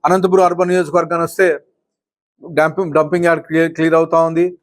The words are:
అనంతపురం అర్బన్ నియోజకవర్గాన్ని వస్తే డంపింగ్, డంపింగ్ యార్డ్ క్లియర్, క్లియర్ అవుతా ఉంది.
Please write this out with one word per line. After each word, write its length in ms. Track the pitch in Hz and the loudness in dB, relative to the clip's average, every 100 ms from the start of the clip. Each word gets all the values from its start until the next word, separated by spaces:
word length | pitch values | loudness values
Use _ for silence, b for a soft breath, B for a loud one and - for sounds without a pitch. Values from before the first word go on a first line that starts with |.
| 156 | 0
అనంతపురం 380 | 190 185 190 | 0 2 2
అర్బన్ 240 | 180 175 180 | 2 0 0
నియోజకవర్గాన్ని 560 | 180 156 170 165 170 | 0 0 -2 -2 -4
వస్తే 360 | 165 - 185 147 _ _ _ _ _ _ _ _ 170 | -4 0 0 0 _ _ _ _ _ _ _ _ -6
డంపింగ్, 400 | 151 156 156 180 | 0 0 -2 -2
డంపింగ్ 320 | 143 151 175 170 | 0 0 0 0
యార్డ్ 180 | 165 | 0
క్లియర్, 300 | - 160 165 | -2 -2 0
క్లియర్ 200 | 165 160 | 0 0
అవుతా 300 | 165 165 165 | 2 2 0
ఉంది. 340 | 165 165 180 180 | 0 0 -2 -4